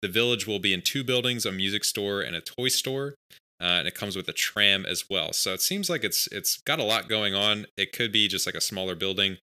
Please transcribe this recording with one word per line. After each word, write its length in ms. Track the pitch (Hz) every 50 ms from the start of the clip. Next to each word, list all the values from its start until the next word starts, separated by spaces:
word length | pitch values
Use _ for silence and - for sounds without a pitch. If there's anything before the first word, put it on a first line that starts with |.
The 60 | - 98
village 400 | 90 110 117 120 123 110 95 107
will 100 | 107 101
be 160 | 92 101 95
in 80 | 90
two 220 | 87 - - 139 135
buildings, 420 | 123 127 123 120 123 123 120 104
a 60 | 110
music 340 | 95 92 95 98 98 104 -
store 340 | - - - 101 101 101 101
and 140 | 92 64 85
a 60 | 85
toy 280 | - - - - 123 131
store, 440 | 127 - - 135 131 135 139 143 135 _ _ _ - - _ _ _ _
uh, 40 | 90
and 220 | 87 87 90 76 87
it 60 | -
comes 220 | - - 101 92
with 120 | 95 90 -
a 60 | 85
tram 540 | - - - - 104 104 101 98 95 95 -
as 180 | 92 87 - -
well. 260 | 98 95 78 - -
So 200 | - - 101 95
it 80 | 92
seems 260 | - - 185 202 202 180
like 160 | 175 151 -
it's, 220 | 104 - - - -
it's 260 | - 101 - - - - -
got 140 | - 143 160
a 40 | 131
lot 240 | 104 110 110 95 -
going 280 | 110 110 107 101 95
on. 320 | 98 101 107 107 107 101 - _ -
It 160 | 98 - -
could 180 | - 120 113
be 160 | 101 110 104 101
just, 200 | 92 92 - -
like, 80 | 92
a 60 | 82
smaller 340 | - - - 98 95 95 90
building. 420 | 82 90 95 95 92 98 95 95 87 _